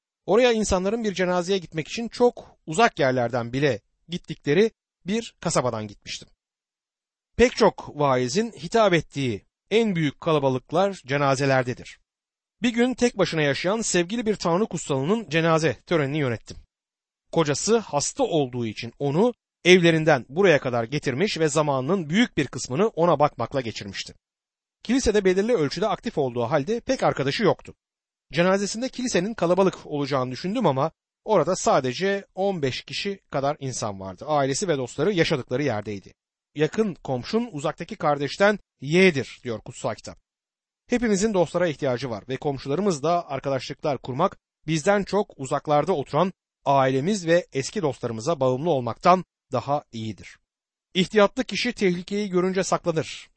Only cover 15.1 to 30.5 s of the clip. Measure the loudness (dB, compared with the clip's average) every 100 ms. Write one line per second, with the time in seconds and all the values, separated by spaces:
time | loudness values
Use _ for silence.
15.1 | -2 -2 0 2 4 2 -2 -2 0 0
16.1 | -2 -2 -4 -10 -20 -20 _ _ _ _
17.1 | _ _ 0 0 0 2 0 0 -4 -2
18.1 | -2 0 0 0 -2 -6 -6 -10 -6 -2
19.1 | 2 2 0 _ _ 6 8 8 4 4
20.1 | 2 2 2 4 4 2 -4 -4 -4 -2
21.1 | -2 -2 0 0 0 0 0 0 -2 0
22.1 | 0 2 0 -4 -6 -6 -2 -2 0 0
23.1 | 2 2 0 -6 -4 -6 -8 -10 -12 -14
24.1 | -16 _ _ _ _ _ _ -2 0 2
25.1 | 2 4 2 2 2 0 -2 -4 -4 -6
26.1 | -4 -2 -2 -2 0 -2 -4 -2 0 0
27.1 | 0 -2 0 2 0 -4 -20 _ _ _
28.1 | _ -6 0 2 2 0 -6 -8 -6 -2
29.1 | -2 -2 0 2 4 2 0 -6 -6 -2
30.1 | -2 -2 -6 -6